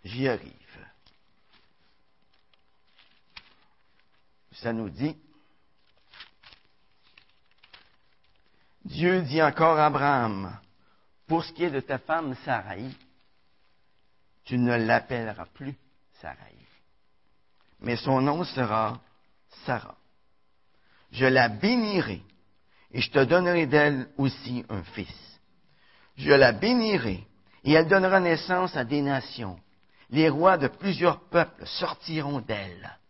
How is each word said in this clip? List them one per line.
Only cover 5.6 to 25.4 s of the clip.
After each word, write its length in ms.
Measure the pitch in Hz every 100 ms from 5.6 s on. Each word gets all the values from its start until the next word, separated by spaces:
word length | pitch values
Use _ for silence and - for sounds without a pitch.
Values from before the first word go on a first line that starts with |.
| _ _ _ _ _ - - _ - - _ _ _ _ _ - _ _ _ _ - - _ _ _ _ _ _ _ _ _ _
Dieu 380 | - 139 175 185
dit 200 | 156 151
encore 360 | 156 - 160 156
à 80 | 151
Abraham, « 720 | 139 143 139 117 98 95 - _ _ _ _ _ _ -
Pour 160 | 165
ce 100 | 165
qui 120 | -
est 60 | 175
de 100 | 135
ta 180 | 123 131
femme 380 | - 165 151 127
Saraï, 500 | - 117 95 95 127 - _ _ _ _ _ _ _ _ _ _ _ _ _ _
tu 140 | - 127
ne 180 | 120 120
l'appelleras 720 | 110 117 - 123 113 101 82
plus 280 | - 139 139 _ _ _ _
Saraï, 380 | 80 65 50 - - _ _ _ _ _ _ _ _ _ _ _
mais 160 | - 120
son 240 | - 131
nom 240 | 139 156
sera 560 | 175 - 117 110 110 120 _ _ _ _ _ -
Sarah. 320 | - 120 - - _ _ _ _ _ _ _ _ _ _ _
Je 120 | 113
la 240 | 131 131 120
bénirai 720 | 107 190 247 214 196 120 92 - _ _ _ _ _ _
et 80 | 127
je 100 | 120
te 140 | 139
donnerai 420 | 135 170 180 175 151
d'elle 420 | 147 147 139 123 -
aussi 460 | 135 - 120 123 -
un 140 | 104
fils. 580 | 85 - 92 - - -